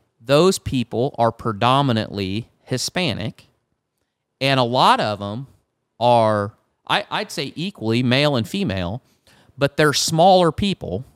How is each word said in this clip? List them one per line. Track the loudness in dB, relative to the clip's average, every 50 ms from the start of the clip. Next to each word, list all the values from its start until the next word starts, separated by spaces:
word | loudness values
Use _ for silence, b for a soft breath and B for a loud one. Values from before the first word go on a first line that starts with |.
| _ _ _ _
those | -2 2 4 4 4 4 2
people | 0 -4 -4 -4 -4 -4 -2 -2 -2 -2 -2 0
are | 0 0 0
predominantly | 0 -2 -6 -6 -4 0 0 2 2 2 2 2 0 -2 -2 -4 -6 -6 -6 -4 -4 -6 -8 _ _ _ _
Hispanic, | -8 -6 -6 -6 -6 -6 -4 -4 -4 -4 -4 -6 -8 -10 _ -20 _ _ _ _ _ _ _ _ _ _ _ _ _ _ _ _ _ _ -4
and | -2 0 2 2
a | 0
lot | 0 2 2 4 4 4 2
of | 0 -4 -4 -6
'em | -8 -8 -10 -10 -12 -16 _ _ _ _ _ _ _ _ _ 0
are, | 2 4 4 4 4 2 2 0 -2 -4 -8 _ _ _ _ _ _
I, | -4 -4 -4 -4 -4
I'd | -8 -8 -8 -8
say | -8 -8 -8 -8 -8
equally | -8 -8 -8 -8 -6 -2 0 0 0 2
male | 2 2 2 2 2 0
and | -2 -4
female, | -4 -4 -4 -4 -4 -4 -4 -6 -6 -8 -10 b b b b b b b b b b b
but | -4 -4 -2 0
they're | 2 2 2 2
smaller | 0 -2 -2 2 4 6 6 6 6 4 2
people. | 0 0 -2 -2 -2 -4 -6 -8 -8 -8 -8 -10 _